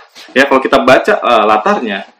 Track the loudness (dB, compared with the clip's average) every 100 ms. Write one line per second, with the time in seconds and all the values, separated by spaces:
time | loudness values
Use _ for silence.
0 | -12 -20 -8 -4 0 -2 0 0 2 2
1 | 2 -2 0 0 2 0 0 -2 -4 -8
2 | -12